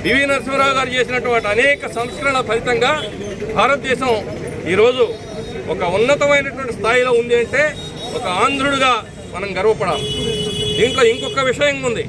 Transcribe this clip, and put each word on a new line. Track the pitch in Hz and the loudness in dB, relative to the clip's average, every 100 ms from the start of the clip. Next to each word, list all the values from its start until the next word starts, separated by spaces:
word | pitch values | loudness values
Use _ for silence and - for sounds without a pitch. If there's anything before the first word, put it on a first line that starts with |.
పివి | 160 262 277 | 2 2 2
నరసింహారావు | 277 233 269 269 262 | 0 0 0 2 2
గారు | 262 254 | 0 -2
చేసినటువంటి | 240 247 247 233 208 208 | 0 -2 0 0 2 2
అనేక | 277 285 269 233 | 2 2 -2 -6
సంస్కరణల | 240 196 277 262 226 | -6 -2 0 0 0
ఫలితంగా | 226 247 233 254 302 214 190 202 - 208 - | -2 0 0 2 0 -4 -8 -10 -8 -4 0
భారతదేశం | 233 277 262 240 254 214 170 147 - - 156 | 2 2 0 0 2 0 -2 -8 -8 -6 -2
ఈరోజు | 190 233 254 220 147 - 214 220 226 185 | 4 4 4 0 -2 -10 -10 -10 -10 -6
ఒక | 185 180 190 | -4 -2 2
ఉన్నతమైనటువంటి | 247 285 285 285 277 262 254 202 | 2 2 4 2 0 -6 -8 -2
స్థాయిలో | 214 247 254 233 | 2 2 4 2
ఉంది | 240 240 | 2 0
అంటే | 233 254 302 - - - - - | 2 2 0 -2 -10 -10 -8 -4
ఒక | 185 180 | -2 2
ఆంధ్రుడిగా | 254 277 277 277 262 233 202 - - | 2 2 0 2 2 2 -2 -14 -12
మనం | 175 196 185 | -8 -6 0
గర్వపడాలి. | 208 214 190 143 143 135 - 143 - - 214 - | 2 2 0 -2 -2 -2 -2 -2 -2 -2 -2 2
దీంట్లో | 233 247 226 | 2 4 4
ఇంకొక | 247 262 240 262 | 2 -2 -2 -2
విషయం | 240 285 277 254 | 2 0 0 -2
ఉంది. | 208 | -4